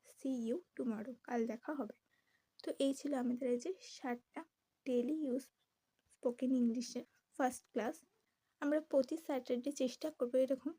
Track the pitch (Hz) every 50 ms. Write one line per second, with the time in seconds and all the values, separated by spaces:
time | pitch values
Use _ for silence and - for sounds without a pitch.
0 | _ - - - - 269 262 247 226 226 240 349 - _ _ - 262 247 220 214
1 | 214 262 247 - _ - 262 240 226 233 220 233 _ - 311 285 240 208 - _
2 | _ _ _ _ _ _ _ _ _ _ _ _ - - - - 277 277 269 -
3 | - 285 285 262 247 247 247 247 269 247 247 240 240 339 381 - - - - -
4 | - 254 240 240 _ _ _ 302 320 _ _ _ _ _ _ _ _ - 247 240
5 | 240 254 311 320 302 269 240 262 247 - _ _ _ _ _ _ _ _ _ _
6 | _ _ _ _ - 254 240 - 262 254 262 254 240 233 226 247 233 - - 247
7 | - _ _ _ _ _ _ - 277 254 254 - - _ _ 240 208 240 320 -
8 | - _ _ _ _ _ _ _ _ _ _ _ - 285 294 311 302 _ - 277
9 | 262 - 311 320 - - 294 254 240 - 254 240 247 285 285 - 262 247 247 -
10 | - 311 302 _ 262 247 247 254 262 254 277 262 - 294 349